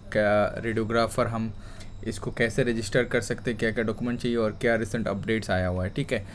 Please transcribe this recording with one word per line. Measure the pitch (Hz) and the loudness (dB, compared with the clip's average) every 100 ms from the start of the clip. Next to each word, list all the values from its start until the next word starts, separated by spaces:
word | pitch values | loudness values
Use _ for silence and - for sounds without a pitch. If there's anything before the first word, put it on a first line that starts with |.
| - | -2
क्या | 107 104 104 104 104 | 2 4 4 4 0
radiographer | 113 110 107 117 117 - 113 | -2 0 2 2 2 2 0
हम | 113 113 - - - - - 113 | 0 -4 -6 -12 -12 -12 -8 -6
इसको | 107 127 | -6 -4
कैसे | - 117 - | 0 2 2
register | 123 113 113 131 | 2 0 0 0
कर | 117 120 | 2 0
सकते | - 117 131 | 0 -2 -2
हैं, | 110 | 0
क्या-क्या | 113 107 | 0 0
document | 113 107 120 120 | -2 -2 -2 -2
चाहिए | 123 117 | 0 2
और | 110 | 0
क्या | 104 120 113 | 2 2 2
recent | 110 120 104 | 2 -2 -2
updates | 101 104 110 101 | -2 0 -2 0
आया | 92 92 | 0 2
हुआ | 90 | 0
है। | 92 | 0
ठीक | - - | -2 -2
है, | 113 - | -2 -4